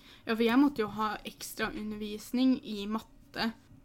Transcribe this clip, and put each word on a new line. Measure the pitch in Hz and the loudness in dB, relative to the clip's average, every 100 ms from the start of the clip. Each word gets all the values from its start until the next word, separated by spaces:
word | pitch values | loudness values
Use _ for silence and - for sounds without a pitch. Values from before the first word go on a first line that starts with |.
| - - - | -20 -10 -2
Ja, | |
for | 220 | 2
jeg | 233 247 | 4 6
måtte | 285 277 | 6 4
jo | 214 | -4
ha | 208 214 - | -2 -4 -4
ekstra | - - - - 220 | -10 -12 -12 -6 -4
undervisning | 214 214 208 214 214 - 247 262 247 | -4 -8 -6 -8 -8 -4 2 4 4
i | - 208 202 | 0 -6 -4
matte | 220 - - - - 226 - - - | -6 -6 -18 -12 -6 -4 -6 -14 -12